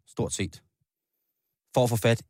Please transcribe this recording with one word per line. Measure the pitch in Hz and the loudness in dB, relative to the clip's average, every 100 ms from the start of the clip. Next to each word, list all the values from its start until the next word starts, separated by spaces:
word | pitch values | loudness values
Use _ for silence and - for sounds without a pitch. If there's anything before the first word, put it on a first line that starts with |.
| _ | _
stort | - 107 | -6 -4
set, | - 95 - _ _ _ _ _ _ _ _ _ _ _ | -4 -6 -8 _ _ _ _ _ _ _ _ _ _ _
for | - | 0
at | 120 | 2
få | 117 | 2
fat | 120 117 - | 2 0 0